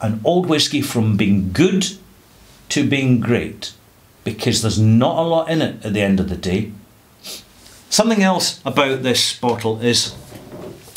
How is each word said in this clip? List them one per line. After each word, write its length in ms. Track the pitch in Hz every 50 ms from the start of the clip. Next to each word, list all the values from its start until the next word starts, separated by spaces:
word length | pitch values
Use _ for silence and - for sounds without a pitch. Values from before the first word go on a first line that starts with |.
an 200 | 117 107 110 107 110
old 220 | 147 175 180 180
whiskey 340 | 180 294 - - - 147 139
from 360 | - - - 117 107 107 104
being 360 | 95 110 98 101 95 90 92
good 340 | 90 - 165 190 190 185 - - - - - - - _ _ - - - - - - - - -
to 180 | - 147 143 123
being 320 | 139 139 135 131 127 117
great, 540 | 107 113 120 98 80 78 - - - - - - _ _ _ _ _ _ _ _ -
because 380 | - - - - 120 113 110
there's 180 | 113 110 92 107
not 380 | 107 110 110 117 127 160 165 160
a 100 | 165 170
lot 220 | 165 165 160 -
in 100 | 165 160
it 240 | 135 110 - - -
at 80 | 107
the 80 | 98 104
end 180 | 101 98 95 92
of 120 | 90 -
the 60 | 90
day. 360 | 87 - 92 87 107 110 - - - - _ - _ _ _ _ _ - - - - - - - - - - - - - -
Something 340 | - - 220 226 226 202 190
else 360 | 190 185 170 - - - - -
about 400 | 135 - 143 143 135 135 127 127
this 340 | 127 117 - - - - -
bottle 420 | - 120 113 110 110 113 110 110
is 360 | 120 120 113 - - - - - - - - - - - - - - - - - - - -